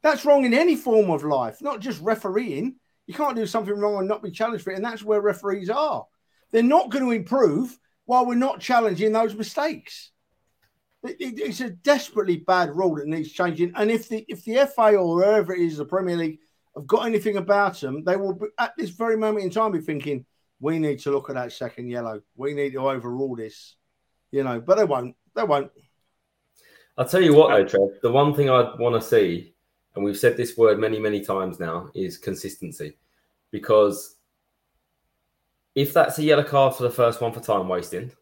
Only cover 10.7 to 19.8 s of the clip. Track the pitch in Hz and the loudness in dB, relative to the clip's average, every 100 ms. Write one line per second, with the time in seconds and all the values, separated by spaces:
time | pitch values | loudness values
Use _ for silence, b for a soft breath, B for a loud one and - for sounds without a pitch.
10.7 | _ _ _ 247 - 262 233 330 185 247 | _ _ _ -14 -10 -10 -6 -8 -6 -10
11.7 | 175 277 285 - 214 196 170 175 185 165 | -4 0 0 0 -4 -2 -2 2 2 2
12.7 | 151 185 151 143 160 156 - 180 151 175 | 0 0 0 -4 -6 -6 -4 -4 0 -4
13.7 | 180 214 226 - 220 - 190 - 240 277 | 0 0 0 -4 -10 -10 -14 -2 0 2
14.7 | 262 220 202 175 170 196 214 180 185 170 | 4 4 6 2 2 4 4 2 -2 -2
15.7 | 151 143 185 185 170 160 156 _ _ _ | -2 -4 -2 -2 -2 -4 -8 _ _ _
16.7 | - 135 220 233 214 214 202 180 202 196 | -18 0 0 2 0 -2 -4 2 2 2
17.7 | 180 135 139 165 190 196 180 214 - 240 | -2 -8 -4 -2 -2 -2 -6 -8 -4 -4
18.7 | - 208 175 226 220 214 214 185 190 220 | -4 -10 -4 -2 0 0 -2 -4 -2 -2
19.7 | 175 | -2